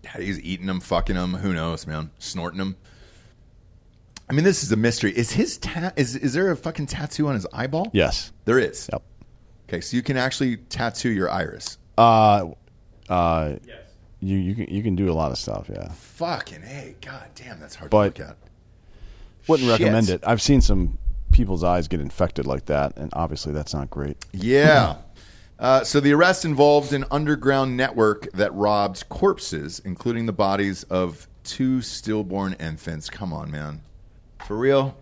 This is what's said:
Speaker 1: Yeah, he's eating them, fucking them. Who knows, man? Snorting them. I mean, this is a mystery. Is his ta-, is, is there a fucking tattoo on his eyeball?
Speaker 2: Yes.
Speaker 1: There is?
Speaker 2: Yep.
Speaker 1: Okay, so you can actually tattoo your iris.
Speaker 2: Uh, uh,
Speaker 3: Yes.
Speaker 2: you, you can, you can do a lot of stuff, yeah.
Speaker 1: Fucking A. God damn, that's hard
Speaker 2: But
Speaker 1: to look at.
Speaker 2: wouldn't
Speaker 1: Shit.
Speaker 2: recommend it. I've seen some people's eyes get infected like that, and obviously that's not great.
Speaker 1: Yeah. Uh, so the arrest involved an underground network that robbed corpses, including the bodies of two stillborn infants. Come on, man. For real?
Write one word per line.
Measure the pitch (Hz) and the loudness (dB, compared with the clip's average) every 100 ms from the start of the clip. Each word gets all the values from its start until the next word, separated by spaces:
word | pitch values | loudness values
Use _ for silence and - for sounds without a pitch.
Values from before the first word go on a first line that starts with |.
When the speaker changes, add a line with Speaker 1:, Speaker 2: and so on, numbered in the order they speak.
Speaker 1:
Yeah, | - - | -14 -10
he's | 95 87 | -6 -6
eating | 78 92 95 | -6 -8 -6
them, | 92 | -6
fucking | - 87 - 92 | -2 -2 0 -2
them. | 90 | -2
Who | 90 98 | -2 -2
knows, | 87 82 80 - | -2 -4 -6 -8
man? | 78 78 _ | -8 -10 _
Snorting | - 90 85 87 | -12 -8 -8 -6
them. | 95 95 - - - - _ _ _ _ _ - _ _ _ - - | -8 -8 -18 -20 -20 -20 _ _ _ _ _ -20 _ _ _ -20 -4
I | |
mean, | 139 | 2
this | 180 185 | 2 2
is | 139 | 0
a | 107 | 2
mystery. | 117 117 104 98 | 2 2 -2 0
Is | 117 | -2
his | - 302 - | 0 -2 -4
ta-, | - 165 180 - | -8 -6 -6 -2
is, | 127 127 | -4 -2
is | 139 | -2
there | 135 190 | 0 -2
a | 156 | -2
fucking | 165 - 143 | -6 -8 -8
tattoo | - 143 - 151 | -8 -8 -4 -2
on | |
his | 123 92 | -2 -4
eyeball? | - 127 156 208 | -6 -4 -4 0
Speaker 2:
Yes. | 104 80 - - - | 2 2 0 -8 -8
Speaker 1:
There | - 123 | 2 2
is? | 117 - - | 2 -4 -8
Speaker 2:
Yep. | 104 _ - - - _ - - | -8 _ -20 -20 -20 _ -20 -10
Speaker 1:
Okay, | 87 | -8
so | - 120 | -4 -4
you | |
can | 123 131 | -2 -2
actually | 127 - 131 113 | -2 0 -2 -2
tattoo | - - 117 - 123 | -8 -4 -4 -2 -2
your | 104 90 | 0 0
iris. | 92 85 - - - _ - | -2 -4 -6 -12 -14 _ 6
Speaker 2:
Uh, | 117 113 107 101 87 - _ - - - - | 8 8 8 6 2 -10 _ -20 -20 -20 -4
uh, | 90 85 82 76 65 - | 0 2 2 -2 -6 -12
Speaker 3:
Yes. | - - - - - | -20 -20 -20 -20 -10
Speaker 2:
you, | 95 98 | -2 -2
you | 92 | -2
can, | 110 101 | -4 -4
you | 98 | -4
can | 110 90 | -2 0
do | 98 | 0
a | |
lot | 80 78 | 0 -2
of | 60 | -4
stuff, | - 50 - | -6 -8 -8
yeah. | 50 50 | -12 -12
Speaker 1:
Fucking | 80 - - 170 151 - 78 | -16 -20 -8 -6 -6 -8 -16
A. | 98 139 131 - | -18 -16 -18 -18
God | 135 135 - | -18 -18 -18
damn, | - 131 92 | -20 -20 -18
that's | 76 - | -18 -18
hard | 76 | 0
Speaker 2:
But | 107 101 - | 2 2 0
Speaker 1:
to | |
look | 73 | -16
at. | - - _ _ _ - - - - - - - | -18 -20 _ _ _ -20 -20 -20 -18 -20 -16 2
Speaker 2:
wouldn't | 160 127 | 4 4
Speaker 1:
Shit. | 113 | 4
Speaker 2:
recommend | 110 110 104 | 4 4 2
it. | 90 - | 0 0
I've | 117 | 0
seen | - 139 | 4 6
some | - 98 85 - - - - | 6 6 2 -2 -4 -4 6
people's | - 113 90 | 6 6 0
eyes | 87 90 80 | 2 2 0
get | 87 | -2
infected | 69 - 87 - 67 | -4 -2 -2 0 -4
like | 67 - | -4 -2
that, | 73 71 - | 0 0 -4
and | 78 | -8
obviously | - 82 76 78 | -4 -4 -4 -6
that's | 73 73 | -6 -6
not | 76 69 | -6 -6
great. | - 71 71 - | -6 -8 -8 -12
Speaker 1:
Yeah. | 95 104 135 156 147 90 73 - - - - - - | -6 2 6 8 8 4 -2 -14 -20 -20 -20 -20 -4
Uh, | 120 131 | 4 4
so | 113 143 | 4 2
the | 143 | 4
arrest | 147 175 185 | 6 6 4
involved | 165 139 147 147 139 | -2 4 6 6 2
an | 143 135 | -4 -2
underground | 143 151 147 127 135 131 123 | -2 0 0 2 2 2 0
network | 131 117 110 104 - | -2 2 2 2 -6
that | 92 104 | -2 -2
robbed | 95 104 104 101 92 - | 0 0 2 0 -4 -12
corpses, | - 196 180 - 78 73 87 | 0 0 0 -6 -8 -8 -10
including | 95 87 120 117 117 | -10 -6 -4 -2 -4
the | |
bodies | 92 98 98 101 95 | 0 0 0 -2 -4
of | - 92 90 80 - - | -4 -2 -2 -6 -20 -18
two | - - 131 131 | -16 -4 -2 -2
stillborn | 117 - - 107 95 95 95 | -4 -10 -6 -4 -4 -4 -6
infants. | - 80 78 - 78 - | -6 -8 -8 -10 -10 -12
Come | - 95 | -10 -8
on, | 76 76 | -8 -8
man. | 73 76 76 - - - - _ - - | -10 -10 -12 -18 -20 -20 -20 _ -20 -10
For | 104 | -2
real? | 131 139 135 - | 2 2 2 -6